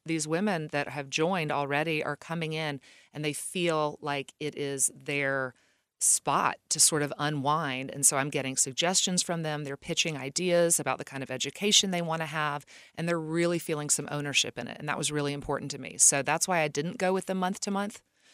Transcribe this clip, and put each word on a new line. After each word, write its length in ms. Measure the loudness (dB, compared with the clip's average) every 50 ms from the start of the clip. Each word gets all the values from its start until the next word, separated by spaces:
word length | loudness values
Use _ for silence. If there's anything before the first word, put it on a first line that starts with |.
| _
these 220 | -2 -2 -2 0 0
women 400 | 0 0 2 2 0 0 -2 -2 -2
that 160 | -2 -2 -2
have 220 | -4 -8 -8 -4
joined 400 | 0 2 2 2 2 0 0 0 0
already 520 | 0 0 2 2 0 2 2 0 -2 -2
are 120 | -2 -4
coming 360 | -6 -6 -6 -4 -4 -4 -4 -2
in 280 | -2 -2 -4 -4 -6 -10 -14 -20 -20 -20 _ _
and 120 | -4 -4
they 80 | -4 -4
feel 680 | -4 -8 -6 -2 0 2 2 2 2 2 0 -2 -4
like 320 | -4 -4 -4 -4 -4 -8 -10 _
it 180 | -6 -6 -4
is 340 | -4 -4 -4 0 0 0 0 -2
their 600 | -4 -6 -4 -2 0 0 0 0 0 -2 -2 -6 _ _ _ _ _ _ _ _ _
spot 560 | 2 2 2 2 2 2 2 2 2 2 0 -2 _ _
to 100 | 4 4
sort 240 | 6 6 6 4 0
of 100 | 0 -2 -2
unwind. 720 | 0 0 0 0 2 2 2 2 0 -2 -2 -4 -6 -6
And 160 | -4 4 4
so 100 | 4 4 4
I'm 120 | 0 0
getting 260 | 0 -2 -2 -2 0
suggestions 640 | 0 0 0 0 0 0 2 2 2 2 2 0 0 0
from 200 | 0 -2 -2 -2
them. 220 | -4 -4 -4 -4
They're 120 | -6 -8
pitching 400 | -8 -6 -4 -2 0 0 0 -2
ideas 600 | -4 -6 -6 -4 -2 0 4 4 6 6 6 4 2
about 200 | 2 -2 -2 -2
the 60 | -4
kind 180 | -8 -8 -8 -6
of 60 | -6
education 600 | -4 -4 -4 -6 -4 -2 0 4 6 6 4 4
they 120 | 0 -2 -2
wanna 240 | -2 -2 -4 -4
have, 380 | -4 -2 -2 -2 -2 -2 -4 -8 -12 -20 -20 -20 -16 _
and 140 | -4 -2 0
they're 100 | 0 0
really 400 | 0 0 2 2 4 4 2 0
feeling 320 | 0 -2 -4 -2 0 0
some 180 | 0 0 0 -4
ownership 480 | -4 -4 -4 0 2 2 2 2 -2 -6
in 100 | -8 -8
it. 80 | -10 -8
And 100 | -4 -4
that 80 | -4 -2
was 120 | -2 -2
really 220 | 0 0 0 -2 -2
important 380 | -4 -4 -4 -4 -4 -4 -6 -8
to 60 | -8
me. 160 | -10 -12 0 4
So 240 | 4 6 6 4 2
that's 240 | 2 0 0 0
why 140 | 0 2 2
I 80 | 2 0
didn't 300 | 0 -2 -2 -2 -2 0
go 140 | 0 0 0
with 140 | 0 -2
the 80 | -2 -2
month 240 | -2 -2 -2 -2 -4 -4
to 100 | -4 -2
month, 280 | -2 -4 -4 -8 -12 -20 _ _ _ _ -20